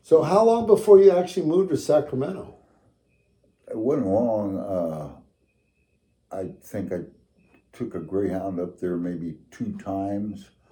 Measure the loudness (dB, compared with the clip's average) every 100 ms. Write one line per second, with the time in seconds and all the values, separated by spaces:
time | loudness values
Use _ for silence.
0 | 2 4 4 4 4 2 4 4 8 8
1 | 10 6 2 -4 -2 0 0 -2 0 0
2 | 0 -4 -6 -8 -14 -20 _ _ _ _
3 | _ _ _ _ _ _ -14 -6 -2 -2
4 | 0 0 0 -2 -4 -6 -6 -4 -4 -6
5 | -12 -16 _ _ _ _ _ _ _ _
6 | _ _ _ -12 -12 -14 -14 -10 -8 -8
7 | -10 -18 _ _ _ _ _ -12 -10 -10
8 | -6 -4 -2 -4 -6 -6 -8 -8 -6 -4
9 | -6 -8 -10 -12 _ -12 -10 -10 -8 -6
10 | -6 -6 -8 -10 -18 _ _